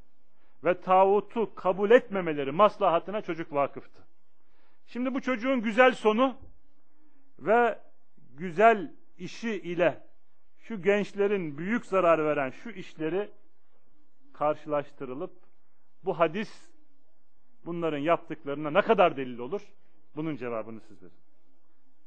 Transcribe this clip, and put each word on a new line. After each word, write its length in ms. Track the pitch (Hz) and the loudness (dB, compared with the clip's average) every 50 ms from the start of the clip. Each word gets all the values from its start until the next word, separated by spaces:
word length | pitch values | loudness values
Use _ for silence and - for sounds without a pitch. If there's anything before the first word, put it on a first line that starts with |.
| - - - - - - - - - - - - - | -14 -14 -12 -12 -12 -12 -12 -12 -12 -12 -12 -2 0
ve 180 | 165 180 175 | 0 0 2
tağutu 720 | - 180 185 185 190 196 202 208 202 - - 233 214 - - | 2 4 6 8 8 8 6 4 2 0 -2 -2 -2 -2 -4
kabul 360 | - - 185 185 180 208 202 | -2 0 0 2 2 6 8
etmemeleri 600 | 233 254 247 - 196 196 180 165 151 147 139 135 | 8 8 8 4 -2 -2 0 0 -2 -2 -2 0
maslahatına 680 | 143 175 208 202 - - 202 175 160 170 170 185 196 214 | 4 6 6 6 6 4 4 4 4 4 2 0 -4 -6
çocuk 320 | - - 170 156 160 - 151 | -4 -4 -6 -6 -6 -2 0
vakıftı. 480 | 143 139 127 - 127 - - - - - - - - - - - - - - - - - - - - - - | 0 0 0 -2 -6 -12 -12 -12 -12 -12 -12 -12 -12 -12 -12 -12 -12 -12 -12 -12 -12 -12 -12 -12 -12 -12 -8
Şimdi 260 | - 240 254 262 247 | -6 -4 -2 -2 -2
bu 80 | 277 | -2
çocuğun 400 | - 247 254 208 220 269 269 247 | 0 0 -2 0 0 2 2 2
güzel 320 | 208 233 202 233 254 254 233 | 2 4 6 8 8 8 8
sonu 420 | - - 214 214 220 262 269 233 - - - - - - - - - - - - - - - - - - - - - | 6 4 4 6 6 4 4 2 -2 -8 -12 -12 -12 -12 -12 -12 -12 -12 -12 -12 -12 -12 -12 -12 -12 -12 -12 -12 -4
ve 400 | 131 170 214 240 240 233 - - - - - - - - - - - - 123 139 | 2 4 6 6 6 4 2 -2 -8 -12 -12 -12 -12 -12 -12 -12 -12 -12 -10 -8
güzel 540 | 175 185 156 170 214 233 226 208 165 - - - - - - - | -8 -4 4 8 8 8 8 8 4 -4 -8 -10 -12 -12 -10 -10
işi 340 | 185 180 - - 226 233 | -10 -10 -8 -6 -4 -4
ile 520 | 214 180 - 175 175 165 175 151 131 - - - - - - - - - - - - - | -4 -4 -4 -4 0 4 4 4 4 2 -4 -12 -12 -12 -12 -12 -12 -12 -12 -12 -12 -12
şu 220 | - - 226 196 | -10 -8 -8 0
gençlerin 760 | 160 196 202 208 196 - - 202 202 202 208 196 175 151 139 143 | 2 4 4 4 2 0 0 0 0 2 2 0 -2 -4 -4 -6
büyük 280 | 165 190 233 240 - | -4 -2 -2 -2 -2
zarar 400 | - 190 190 175 170 165 156 151 | 0 2 4 6 6 6 6 4
veren 240 | 151 147 147 135 131 | 2 2 0 0 -2
şu 200 | - - - 233 | -4 -8 -10 -10
işleri 600 | 208 190 165 - - 160 156 160 165 196 208 - - - - - - - - - - - - - - - - - - - - - - | -10 -10 -12 -10 -8 -6 -4 -2 0 -2 -2 -4 -8 -12 -12 -12 -12 -12 -12 -14 -14 -12 -12 -12 -12 -12 -12 -12 -12 -12 -12 -12 -4
karşılaştırılıp 1000 | - 147 151 151 147 - 151 147 147 143 - - - 139 123 127 139 185 180 - - - - - - - - - - - - - - - | 0 0 0 0 0 -2 -2 0 0 -2 -2 -6 -10 -8 -8 -6 -8 -8 -8 -10 -12 -14 -12 -12 -12 -12 -12 -12 -12 -12 -12 -12 -6 -4
bu 140 | 185 175 156 | -2 2 4
hadis 500 | 170 160 156 208 226 - - - - - - - - - - - - - - - - - - - - - - - - | 4 4 4 0 -4 -6 -8 -10 -12 -12 -12 -12 -12 -12 -12 -12 -12 -12 -12 -12 -12 -12 -12 -12 -12 -12 -12 -10 -8
bunların 320 | 165 170 170 170 160 151 143 | -6 -4 -2 -2 -2 0 0
yaptıklarına 720 | 143 160 170 - - - 160 - - 139 143 147 156 147 | 4 4 4 4 2 -2 -10 -8 -6 -4 -4 -4 -4 2
ne 100 | 147 190 | 4 4
kadar 360 | 202 196 226 196 185 165 139 135 | 6 6 8 8 8 6 6 2
delil 220 | 131 127 123 113 | -4 -6 -6 -6
olur? 220 | 120 135 180 202 - - - - - - - - - - - | -6 -6 -6 -6 -8 -10 -12 -12 -12 -12 -12 -12 -12 -10 -8
Bunun 200 | 151 156 160 147 | -6 -4 -4 -4
cevabını 440 | 113 123 120 117 110 107 113 113 107 | -4 -4 -4 -4 -4 -4 -6 -8 -10
siz 240 | - - 104 92 95 | -12 -12 -12 -12 -12
verin. 100 | 87 - - - - - - - - - - - - - - - - - - - | -12 -12 -12 -12 -12 -12 -12 -12 -12 -12 -12 -12 -12 -12 -12 -12 -12 -12 -12 -12